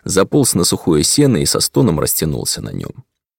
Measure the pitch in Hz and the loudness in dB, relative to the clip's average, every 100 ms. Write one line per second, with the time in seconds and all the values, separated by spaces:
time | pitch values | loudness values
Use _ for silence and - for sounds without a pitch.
0 | - 92 107 151 127 92 90 - - 76 | -2 0 2 2 2 0 0 -2 0 2
1 | - - 143 92 71 - - - 120 76 | 2 2 2 2 0 -2 0 2 2 2
2 | 62 - 80 64 - - 53 50 50 - | -2 -2 -4 -4 -4 -6 -8 -10 -10 -14
3 | _ _ _ | _ _ _